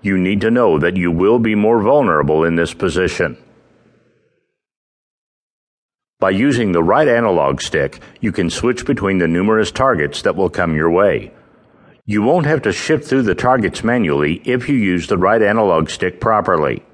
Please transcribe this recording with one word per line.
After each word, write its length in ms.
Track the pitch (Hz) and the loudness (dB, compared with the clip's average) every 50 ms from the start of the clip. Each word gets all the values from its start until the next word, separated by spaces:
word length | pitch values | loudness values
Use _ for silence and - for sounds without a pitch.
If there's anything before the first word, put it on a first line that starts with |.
you 160 | - 101 98 92 | -2 -2 -2 0
need 220 | 90 90 104 101 | 0 0 0 0
to 100 | 104 110 | 0 0
know 280 | 117 123 120 98 80 73 | 2 2 4 2 2 2
that 180 | 78 87 92 | 0 0 0
you 140 | 95 87 87 | 0 -2 0
will 280 | 82 82 92 104 117 120 | 0 2 2 2 2 2
be 160 | 113 113 107 | 2 0 0
more 260 | 104 104 107 117 113 | 0 2 2 2 2
vulnerable 640 | 98 113 139 147 135 98 82 76 73 73 78 78 82 | 2 2 2 2 2 2 2 2 2 2 2 2 2
in 120 | 82 82 | 0 0
this 180 | 85 85 82 - | 0 -2 -2 -4
position. 600 | - 98 90 76 90 92 85 - - 90 73 60 - - _ _ _ _ _ _ _ _ _ _ _ _ _ _ _ _ _ _ _ _ _ _ _ _ _ _ _ _ _ _ _ _ _ _ _ _ _ _ _ _ _ _ _ _ _ _ _ _ _ _ _ _ _ _ _ | -4 -4 -2 0 0 -2 -2 -2 -2 -4 -4 -6 -12 -20 _ _ _ _ _ _ _ _ _ _ _ _ _ _ _ _ _ _ _ _ _ _ _ _ _ _ _ _ _ _ _ _ _ _ _ _ _ _ _ _ _ _ _ _ _ _ _ _ _ _ _ _ _ _ _
By 120 | 98 95 | 0 0
using 420 | 98 95 123 147 127 120 117 98 | 2 2 2 0 0 0 0 0
the 100 | 87 85 | 0 0
right 260 | 82 85 104 139 156 143 | 2 2 2 2 4 2
analog 520 | 117 117 117 107 92 82 71 69 69 67 | 2 2 2 2 0 0 0 0 -2 -4
stick, 400 | - - - 78 69 67 - - - - - _ | -6 -4 -2 -2 -4 -4 -6 -14 -20 -20 -12 _
you 120 | - 110 | -6 -4
can 160 | 82 - 87 82 | -2 -2 -4 -4
switch 380 | - - - 123 123 - - | -4 -2 -2 -2 -2 -2 -4
between 320 | - 139 - 98 95 95 92 | -4 -4 -2 -2 -2 0 0
the 100 | 85 80 | 0 0
numerous 420 | 82 87 95 107 110 110 104 - | 0 0 0 2 2 0 0 -2
targets 520 | - - 131 135 117 78 73 71 - - | -2 0 0 0 2 0 -2 -4 -6 -4
that 140 | - 101 80 | -4 -2 -2
will 120 | 87 95 87 | 0 -2 -2
come 260 | - - 90 82 78 | -2 -2 -2 0 0
your 160 | 76 80 82 | 0 0 2
way. 420 | 85 90 104 98 80 60 - - - - _ _ _ _ _ _ _ _ - - - _ _ | 2 4 2 2 0 -2 -6 -12 -20 -20 _ _ _ _ _ _ _ _ -20 -20 -20 _ _
You 160 | - 104 107 | -4 -2 0
won't 240 | 104 123 165 180 156 | 2 2 2 0 0
have 160 | 143 160 139 | 0 -2 0
to 100 | - 104 | -2 -4
shift 320 | 92 - - - 160 147 - | -4 -4 -2 -2 -2 -2 0
through 200 | - 131 135 123 | -2 0 0 0
the 100 | 101 90 | 0 -2
targets 500 | - - 123 131 127 104 85 - - - | 0 0 0 2 2 0 -2 -4 -4 -4
manually 560 | 110 123 123 104 78 71 71 73 76 73 - - | -2 0 0 0 0 0 0 0 -2 -2 -4 -4
if 240 | - - 127 120 - | -4 -4 -2 -2 -2
you 80 | 143 | -2
use 320 | 123 104 95 90 87 80 - | 0 0 0 0 -2 -2 -2
the 100 | 104 87 | -2 0
right 240 | 92 95 110 113 | 2 2 4 4
analog 480 | 107 101 107 113 107 95 85 80 80 80 | 2 2 2 2 2 2 2 2 0 -2
stick 300 | - - 98 92 - - | -4 -6 -6 -6 -6 -4
properly. 640 | - 113 110 104 85 98 90 80 76 67 58 - _ _ | -2 0 0 0 2 0 0 0 0 -2 -4 -6 _ _